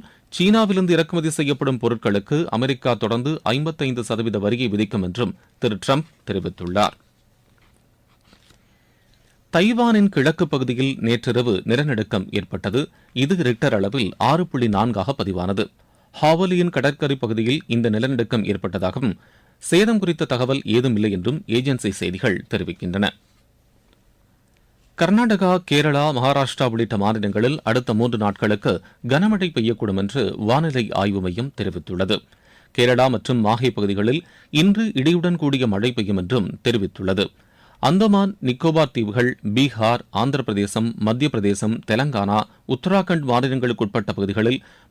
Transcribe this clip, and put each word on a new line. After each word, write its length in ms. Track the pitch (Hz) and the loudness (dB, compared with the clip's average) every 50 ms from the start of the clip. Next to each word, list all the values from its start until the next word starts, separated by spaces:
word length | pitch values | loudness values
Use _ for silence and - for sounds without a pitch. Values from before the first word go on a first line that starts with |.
| 220 - _ _ _ _ - | -4 -8 _ _ _ _ -4
சீனாவிலிருந்து 560 | - 175 196 214 226 220 196 202 190 185 175 | 0 2 4 4 4 4 2 2 0 2 2
இறக்குமதி 400 | 170 160 165 160 - 170 156 160 | 2 2 2 0 -2 -2 -2 -2
செய்யப்படும் 480 | 151 - 156 139 143 127 147 135 131 | -2 -2 -2 -2 0 -2 0 -2 -2
பொருட்களுக்கு 600 | 117 120 117 117 113 - 117 101 101 98 - 147 151 170 | 0 0 0 -2 0 0 0 0 0 0 0 -2 -2 0
அமெரிக்கா 480 | - - 113 127 131 139 127 - 131 120 | 0 -2 -2 0 -2 -2 -2 0 -2 0
தொடர்ந்து 460 | 104 - 107 117 117 123 143 160 147 - | 0 0 -2 -2 -2 -2 -4 -4 -4 -2
ஐம்பத்தைந்து 600 | - 117 139 151 160 156 - 151 131 127 123 117 | -2 -2 -2 -2 -4 -4 -4 -4 -4 -2 -4 -4
சதவீத 360 | - 120 110 117 113 104 104 | -4 -4 -2 -2 -2 -2 -2
வரியை 280 | 98 104 120 120 131 | 0 0 0 0 -2
விதிக்கும் 360 | 113 98 104 110 104 - 107 92 | -2 0 0 -2 -2 -2 -4 -4
என்றும் 280 | 90 90 113 123 98 - - _ _ _ - | -4 -4 -4 -4 -4 -4 -10 _ _ _ -4
திரு 180 | - 120 107 92 | -4 -2 -2 -2
டிரம்ப் 300 | - - 135 143 156 - _ _ - | 0 0 0 0 0 -6 _ _ -10
தெரிவித்துள்ளார். 720 | - 101 95 92 87 90 - 90 87 90 104 104 - - _ _ _ _ _ _ _ _ _ _ _ _ _ _ _ _ _ _ _ _ _ _ _ _ _ _ _ _ _ _ _ _ _ _ _ _ _ _ _ _ _ _ _ _ _ _ _ _ _ _ - - | -6 -6 -4 -6 -6 -8 -8 -8 -4 0 0 0 0 -2 _ _ _ _ _ _ _ _ _ _ _ _ _ _ _ _ _ _ _ _ _ _ _ _ _ _ _ _ _ _ _ _ _ _ _ _ _ _ _ _ _ _ _ _ _ _ _ _ _ _ -4 0
தைவானின் 560 | 170 185 220 240 226 240 233 226 214 202 196 | 2 2 2 2 2 2 4 4 4 4 4
கிழக்கு 380 | - 151 127 151 160 - 185 | 4 2 2 2 2 0 -2
பகுதியில் 460 | 151 - 139 131 123 123 117 131 135 135 - | -2 -2 -2 -2 -2 -2 -2 -2 -4 -4 -2
நேற்றிரவு 540 | - 113 117 113 - 127 117 120 123 120 104 92 - | -2 -2 -2 0 -2 -2 0 0 0 0 0 -2 0
நிலநடுக்கம் 640 | - 113 127 147 151 131 107 107 - - 101 95 - | 0 0 0 0 0 -2 -2 -4 -2 -2 -4 -4 -4
ஏற்பட்டது. 500 | - 101 92 - - 92 - 104 92 127 151 - _ _ _ _ - | -4 -6 -6 -6 -8 -8 -6 -4 -2 -2 -4 -4 _ _ _ _ -4
இது 220 | 123 131 143 196 | -2 0 0 0
ரிக்டர் 400 | 175 165 123 120 - - 143 135 | 0 2 0 0 0 0 0 2
அளவில் 340 | 101 98 101 117 139 110 90 - | 2 0 0 0 -2 -2 -2 -2
ஆறு 300 | - - 120 147 170 180 | 0 2 2 2 2 0
புள்ளி 200 | 175 - 139 123 | -2 -2 0 0
நான்காக 480 | 113 104 95 110 123 113 101 92 135 139 | 2 2 2 2 0 0 -2 -2 -4 -4
பதிவானது. 480 | - 98 101 92 90 90 92 98 101 107 - _ _ _ _ _ _ _ _ - | -4 -4 -4 -4 -4 -2 -2 -2 -2 -2 -4 _ _ _ _ _ _ _ _ -6
ஹாவலியின் 540 | - - 151 160 165 190 185 185 175 175 175 | 0 2 4 4 4 2 0 2 2 2 0
கடற்கரை 460 | 170 139 123 143 143 - 156 139 139 | 0 0 0 0 0 0 -2 -2 -2
பகுதியில் 460 | 131 - 104 110 110 113 117 131 156 - | -2 -2 -4 -2 -2 0 0 -2 -2 -2
இந்த 220 | - 120 117 117 117 | -2 0 0 2 2
நிலநடுக்கம் 540 | 107 110 117 131 139 117 117 - 127 117 98 | 2 2 0 0 0 0 -2 0 0 -2 0
ஏற்பட்டதாகவும், 680 | 87 101 98 - 98 90 95 95 92 - 127 123 113 87 - _ _ _ _ _ _ _ _ - | 0 -2 -4 -4 -6 -4 -2 -2 -2 -2 -2 -2 -2 -4 -4 _ _ _ _ _ _ _ _ -4
சேதம் 360 | - - 175 208 214 233 208 | 0 2 4 4 4 2 0
குறித்த 260 | 175 175 170 - 165 | 0 -2 -2 -2 -2
தகவல் 360 | - 135 120 127 123 135 139 - | -2 -2 -2 0 0 0 -2 0
ஏதும் 300 | - 104 120 123 135 117 | 2 2 2 2 2 2
இல்லை 160 | 104 107 107 | 2 0 0
என்றும் 280 | 98 92 90 110 143 156 - | 0 -2 -2 -2 -4 -4 -4
ஏஜென்சி 420 | - 110 123 127 143 135 120 - 107 | -2 -2 0 0 0 -2 -2 -2 -4
செய்திகள் 540 | 95 - 92 90 90 92 - 123 92 87 - - | -4 -4 -4 -6 -4 -2 0 0 0 -2 -4 -4
தெரிவிக்கின்றன. 580 | - 107 90 85 87 - - 90 87 98 101 95 - _ _ _ _ _ _ _ _ _ _ _ _ _ _ _ _ _ _ _ _ _ _ _ _ _ _ _ _ _ _ _ _ _ _ _ - | -4 -4 -4 -4 -8 -8 -6 -4 -2 -2 -2 -2 -4 _ _ _ _ _ _ _ _ _ _ _ _ _ _ _ _ _ _ _ _ _ _ _ _ _ _ _ _ _ _ _ _ _ _ _ -4
கர்நாடகா, 520 | - 175 165 202 220 247 233 214 180 190 180 185 185 180 - | -2 2 2 4 4 4 2 2 2 2 2 2 2 0 0
கேரளா, 320 | 143 147 147 156 143 143 147 151 | 2 2 2 2 2 2 2 2
மகாராஷ்டிரா 540 | 147 123 123 135 139 139 135 123 - - 139 123 | 0 2 2 2 2 2 0 -2 -2 -2 -2 0
உள்ளிட்ட 280 | 113 117 117 104 117 | 0 0 -2 0 0
மாநிலங்களில் 600 | 101 98 104 110 110 101 101 98 104 113 131 151 156 - | 0 0 0 0 0 -2 -2 0 0 0 0 0 -2 -2
அடுத்த 300 | 110 117 127 123 - 113 | -2 0 0 0 0 0
மூன்று 240 | 107 120 123 117 | 0 0 0 0
நாட்களுக்கு 560 | 110 107 104 101 - - 107 104 104 - 135 98 82 - - - _ - | 0 -2 -2 -2 -2 -2 -2 -2 0 0 -2 -2 -2 -6 -12 -20 _ -4
கனமழை 400 | 120 131 147 190 214 214 190 190 175 | -2 0 2 2 2 0 0 -2 -4
பெய்யக்கூடும் 480 | - 131 113 113 117 - 120 104 95 | -2 -2 0 0 -2 -2 -2 -2 -2
என்று 240 | 98 98 101 - 143 113 95 - | -2 -2 -2 -2 -2 -2 -2 -2
வானிலை 460 | - 107 104 120 147 165 160 135 127 113 101 | -2 0 0 2 2 0 0 -2 -2 -2 -2
ஆய்வு 300 | - 92 98 104 98 98 | -2 0 0 0 0 -2
மையம் 300 | 92 92 87 104 123 139 - | -2 -4 -4 -4 -6 -8 -6
தெரிவித்துள்ளது. 600 | - 104 92 82 87 - - 95 87 190 190 208 - - _ - _ _ _ - - _ _ - | -6 -6 -6 -6 -8 -8 -6 -4 -2 0 0 -2 -4 -4 _ -20 _ _ _ -20 -20 _ _ -2
கேரளா 340 | - 120 120 123 120 127 131 | 0 2 4 4 4 4 2
மற்றும் 320 | 123 104 - - 127 120 110 | 2 -2 -2 -2 0 2 2
மாஹே 240 | 104 110 113 127 123 | 2 2 2 0 -2
பகுதிகளில் 520 | - - 101 101 101 95 104 113 131 165 - - - - - - - | 0 0 -2 0 0 0 0 0 0 -2 -4 -8 -20 -20 -12 -4 0
இன்று 320 | 147 170 202 202 214 226 220 - | 2 4 4 4 2 0 -2 -2
இடியுடன் 420 | - 127 156 175 175 160 180 180 | 0 2 2 2 2 2 0 0
கூடிய 320 | 160 156 143 139 131 127 | 0 0 0 0 2 2
மழை 240 | 117 98 98 107 127 | 2 0 0 0 -2
பெய்யும் 260 | 123 - 107 95 101 | -2 -2 -2 -2 -2
என்றும் 300 | 95 90 87 123 120 95 85 - - - | -2 -2 0 0 0 0 -2 -6 -4 -2
தெரிவித்துள்ளது. 640 | 123 117 113 98 90 - - 98 92 98 95 95 - _ _ _ _ _ _ - - _ - - | 0 0 0 0 -4 -6 -4 -2 -2 0 0 0 -4 _ _ _ _ _ _ -20 -20 _ -2 0
அந்தமான் 480 | 131 165 190 220 220 202 196 196 196 196 - | 2 2 4 4 4 4 4 2 0 -2 -4
நிக்கோபார் 500 | - 127 123 127 - 165 156 160 156 131 | -4 -4 -2 0 0 2 4 2 2 2
தீவுகள், 460 | - 123 110 101 98 127 123 127 127 - - 104 104 | 0 -4 -4 -2 0 0 0 0 0 -4 -4 -2 0
பீகார், 480 | 123 139 139 110 113 110 113 120 120 - _ | 2 2 2 0 0 0 2 0 0 -4 _
ஆந்திர 320 | - 98 113 139 135 139 117 | -4 -2 -2 0 0 -2 -2
பிரதேசம், 460 | - 107 101 101 98 - 113 113 117 113 | -2 0 0 0 0 0 -2 -2 -2 -2
மத்திய 320 | - 104 107 113 123 147 147 | -2 0 0 0 2 0 0
பிரதேசம், 460 | - 117 101 101 101 101 117 107 113 - - | 0 0 0 0 0 0 0 -2 -2 -2 -2
தெலங்கானா, 520 | - 110 110 135 151 131 104 101 98 104 107 107 - - _ _ | -2 0 0 0 0 0 -2 0 2 0 0 0 -2 -8 _ _
உத்தராகண்ட் 600 | - 135 - - 185 190 196 185 - 180 165 143 | -6 -4 -2 0 0 0 2 2 0 0 -2 0
மாநிலங்களுக்குட்பட்ட 800 | 127 120 123 127 135 131 131 120 123 117 - 117 101 - 120 101 - 101 | 2 0 2 2 0 0 0 0 0 0 0 -2 -2 -2 -4 -4 -4 -4
பகுதிகளில் 480 | - 98 98 98 110 110 117 131 - - - - - _ _ | -2 -2 -2 0 0 2 0 0 -2 -6 -12 -20 -20 _ _